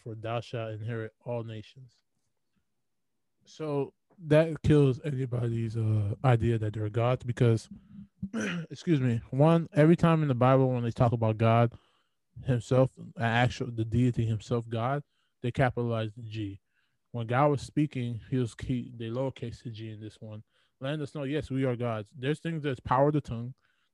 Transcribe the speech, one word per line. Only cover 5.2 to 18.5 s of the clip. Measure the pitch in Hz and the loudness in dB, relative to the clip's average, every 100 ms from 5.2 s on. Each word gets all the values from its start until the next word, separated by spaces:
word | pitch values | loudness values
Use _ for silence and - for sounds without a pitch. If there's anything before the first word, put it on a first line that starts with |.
| 127 120 120 117 113 113 | -4 -2 -2 -2 -4 -2
uh, | 110 107 101 - | 0 0 0 0
idea | 135 117 113 117 | 2 4 2 0
that | 107 107 | -2 -4
they're | 107 | -4
gods | 117 120 127 123 | 0 0 0 -2
because, | - 120 113 - - _ - - - 196 | 2 4 4 0 -20 _ -20 -20 -12 -10
<clears throat> | 220 208 175 160 | -6 -4 -6 -8
excuse | 143 - 151 | -8 0 2
me, | 127 117 - | 2 0 -2
one, | 131 156 170 160 | 2 4 4 2
every | 147 156 170 | 4 6 6
time | 170 160 | 4 2
in | 151 | 2
the | 120 | 2
Bible | 127 135 131 | 4 6 4
when | 123 | 0
they | 117 | -2
talk | - 120 | 2 2
about | 117 110 107 | 2 0 2
God | 113 117 117 - _ _ _ _ _ - 113 | 4 6 4 0 _ _ _ _ _ -10 -2
himself, | 123 - 127 127 - | -2 2 2 2 0
the | 113 - | -16 -4
actual, | 117 117 123 - 123 | 0 4 2 0 -8
the | 113 | -6
deity | 113 117 123 117 113 | -2 2 2 2 -2
himself, | 107 - 120 117 | -2 -2 -4 -4
God, | 113 120 143 - _ _ _ | -4 -2 -4 -8 _ _ _
they | 123 | -6
capitalize | 131 127 120 120 113 110 104 | 2 2 2 -2 -2 -4 -8
the | |
G. | 110 110 101 98 _ _ _ _ _ | -12 -8 -8 -10 _ _ _ _ _
When | 120 113 | -8 -2
God | 123 147 | 2 2
was | 143 | 2
speaking, | - - 147 131 120 113 - | -4 -2 -2 -2 -6 -8 -4
he | 131 | -4
was, | 120 | -4